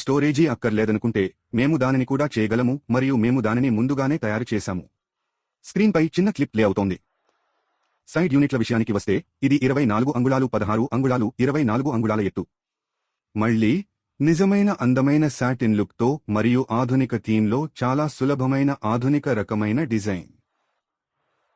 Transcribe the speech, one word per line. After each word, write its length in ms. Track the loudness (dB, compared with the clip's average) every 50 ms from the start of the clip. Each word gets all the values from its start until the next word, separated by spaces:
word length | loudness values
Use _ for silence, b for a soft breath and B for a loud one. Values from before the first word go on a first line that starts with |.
స్టోరేజీ 440 | -2 0 0 0 2 0 2 2 2 2 0
అక్కర్లేదనుకుంటే 720 | 0 -2 -2 0 0 0 0 0 0 -2 -2 0 0 -2 -2 -4 _ _ _ -2 0
మేము 160 | 0 2 2 0 0
దానిని 220 | 0 0 0 0 -2
కూడా 160 | -2 -2 -2 -2 -2
చేయగలము 400 | -2 -2 0 0 0 0 0 -2 -4 _ -2 -2
మరియు 200 | 0 0 0 0 2 2
మేము 180 | 2 2 0 0 0
దానిని 240 | 0 0 0 0 0 0
ముందుగానే 400 | 0 -2 -2 -2 -2 -2 -2 -2 -2
తయారు 240 | -4 -4 -4 -4 -4
చేశాము. 340 | -4 -4 -4 -4 -6 -8 -8 _ _ _ _ _ _ _ _ _ _ _ _ _ _ _ -14
స్క్రీన్పై 380 | -8 -2 0 2 2 2 2 0 0 0 0
చిన్న 120 | 0 0
క్లిప్ 220 | 0 -2 -4 -2 0
ప్లే 100 | 2 2 2
అవుతోంది. 300 | 2 2 0 -2 -2 -6 _ _ _ _ _ _ _ _ _ _ _ _ _ _ _ _ _ _ _ _ _ -6
సైడ్ 260 | -2 0 0 2 2
యూనిట్ల 240 | 2 2 2 0 -2 -2
విషయానికి 300 | 0 0 0 0 0 -2 -2
వస్తే 200 | 0 0 -2 -2 -2 _ _ -2 0 0
ఇది 100 | 2 2 2 2
ఇరవై 180 | 0 2 0 0 2
నాలుగు 200 | 0 0 0 0 0
అంగుళాలు, 300 | 0 0 0 0 -2 0 -2
పదహారు 300 | -2 -2 0 0 0 -2 -2 -2 -2
అంగుళాలు, 320 | 0 0 0 0 -2 -2 -2 -2 -2
ఇరవై 180 | 0 0 0 0 0
నాలుగు 200 | 0 0 -2 -2
అంగుళాల 320 | -2 -2 0 0 0 0 -2 -4
ఎత్తు. 160 | -4 -6 -10 -10 _ _ _ _ _ _ _ _ _ _ _ _ _ _ _ _ -4
మళ్ళీ 380 | -2 0 0 2 2 2 2 0 0 -2 _ _ _ _ _ _ -2
నిజమైన 500 | 0 2 2 2 2 2 2 2 2 2 0 0
అందమైన 440 | 0 0 2 2 2 2 2 2 2 0
సాటిన్ 460 | -2 -2 -2 -2 -2 0 0 0 2 0
లుక్తో 300 | 0 -2 _ -2 0 0 0 -2 _ -4
మరియు 320 | -2 0 2 2 2 2 0 0
ఆధునిక 440 | -2 -2 -2 0 0 0 0 0 -2 -6
థీమ్లో 420 | -2 0 0 2 2 2 0 -2 -2 -4 -6 -4
చాలా 280 | -2 -2 0 0 -2 -4
సులభమైన 640 | -4 -2 -2 0 0 0 0 0 0 0 0 0 -2 -2 -2
ఆధునిక 440 | -2 -2 0 0 0 0 0 0 0 -2 -2
రకమైన 420 | -2 -2 -2 -2 0 0 0 -2 -2
డిజైన్ 440 | -2 -2 -2 -2 -2 -6 -6 -6 -12 _ _ _ _ _ _ _ _ _ _ _ _ _ _ _ _ _ _ _ _ _ _ _ _ _